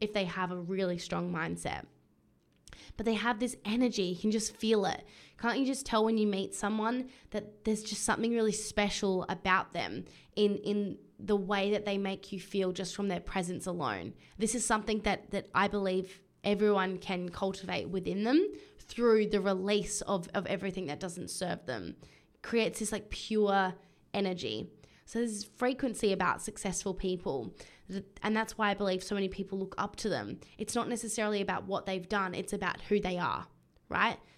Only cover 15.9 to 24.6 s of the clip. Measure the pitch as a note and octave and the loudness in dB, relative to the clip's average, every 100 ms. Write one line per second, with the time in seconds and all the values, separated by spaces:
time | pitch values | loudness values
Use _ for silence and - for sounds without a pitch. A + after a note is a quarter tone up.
15.9 | F#3 F#3 - _ _ G3 G3+ G#3 G3 F#3 | 0 -2 -10 _ _ 0 4 6 4 2
16.9 | F#3 - F3+ F3 F3 G3 F#3 F#3+ F3+ - | -2 -4 -4 -4 -2 -2 -2 -4 -4 -2
17.9 | F#3 F3 F#3+ A3 D4 G#4 - - - - | -4 -2 0 4 6 4 -2 -16 -20 -12
18.9 | - A#3+ A3 G#3 G#3 G3 F#3 G3 G#3 F3 | 2 6 8 6 4 2 2 2 2 2
19.9 | - - G3 E3+ G3 F3 F#3 F#3+ F#3+ D#3 | -4 0 -2 0 -2 -2 -2 -2 -4 -4
20.9 | D3 F#3 F3 F3+ - F3 E3+ - A#2 E2+ | -4 -6 -6 -8 -4 -4 -4 -4 -6 -6
21.9 | - - - _ _ - A#3 A3 - G#3+ | -10 -16 -20 _ _ 0 2 2 0 -4
22.9 | G#3 G#3 - - G#3+ G3+ G3 F#3 F3 - | -4 -6 -10 0 2 4 4 2 -2 -16
23.9 | _ _ G3+ F#3+ F3+ A#2+ A2 | _ _ -2 0 -2 -4 -4